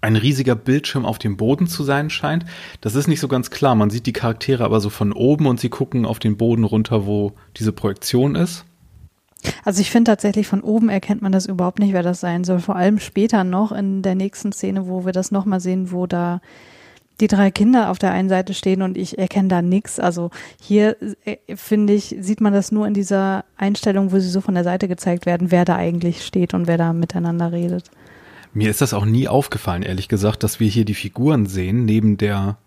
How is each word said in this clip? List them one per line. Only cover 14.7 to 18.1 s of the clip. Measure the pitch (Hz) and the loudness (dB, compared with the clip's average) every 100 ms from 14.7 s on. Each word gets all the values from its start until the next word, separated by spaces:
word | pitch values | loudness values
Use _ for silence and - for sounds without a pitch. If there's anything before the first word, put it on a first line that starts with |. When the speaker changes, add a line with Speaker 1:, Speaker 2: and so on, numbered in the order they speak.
| 190 185 | -4 -4
Speaker 2:
wo | 185 | -4
wir | 180 | -2
das | 185 190 | -2 -2
nochmal | 202 196 185 | -2 0 -2
sehen, | 180 185 185 | 0 -2 -2
wo | 180 180 | -4 -2
da | 175 175 175 - - - - - - _ _ | -2 -2 -4 -8 -20 -20 -20 -20 -20 _ _
die | 214 | 2
drei | 202 196 | 4 4
Kinder | 190 208 254 208 | 4 4 4 2
auf | 180 | 0
der | 190 | 0